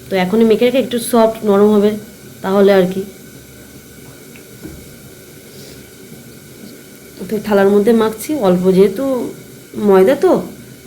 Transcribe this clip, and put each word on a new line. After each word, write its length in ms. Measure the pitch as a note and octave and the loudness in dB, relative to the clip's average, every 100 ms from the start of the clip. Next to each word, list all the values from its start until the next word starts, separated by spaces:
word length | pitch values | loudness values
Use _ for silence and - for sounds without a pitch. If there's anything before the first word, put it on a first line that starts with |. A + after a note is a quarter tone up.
| - | -6
তো 40 | F#3+ | -4
এখনই 280 | F3+ A3 | -2 2
মেখে 200 | A3+ G#3 | 2 2
রেখে 140 | B3 C4 | 0 -2
একটু 180 | G3+ A#3+ | -4 -6
সফট 380 | - A#3 A3 A3 | -2 0 0 0
নরম 240 | G#3+ G3 G#3 | 0 2 4
হবে 160 | G#3 G#3 G#3+ - - - - | 2 0 -2 -12 -20 -20 -12
তাহলে 300 | F#3+ G3 G3 | -4 2 4
আর 140 | G3 F3+ | 4 0
কি। 100 | F#3+ G3+ - - - - - - - - - - - - - - - - - - - - - - - A#3 - - - - - - - D2 C#2 C#2+ - - - - - - - F#3 | -4 -10 -14 -20 -20 -20 -20 -20 -20 -20 -20 -20 -20 -20 -20 -20 -20 -20 -20 -20 -20 -20 -20 -20 -20 -20 -20 -20 -20 -20 -20 -20 -20 -20 -20 -20 -20 -20 -20 -20 -20 -20 -14 -8
তো 60 | G#3+ | -6
থালার 240 | G#3+ G3+ G3 | -2 0 2
মধ্যে 240 | G3+ G3+ | 2 2
মাখছি, 380 | A3+ A3 G#3+ - | 2 0 -4 -8
অল্প 300 | D4+ G3 F3+ F#3 | -2 0 0 2
যেহেতু 320 | F#3 G3+ G#3+ C4+ B3 - - - - - A3 | 2 2 0 -6 -6 -8 -12 -20 -20 -16 -4
ময়দা 380 | G#3 F#3+ F#3+ | 2 4 4
তো 160 | C#4+ F#4 A3+ - - - - | 2 0 0 -4 -16 -20 -20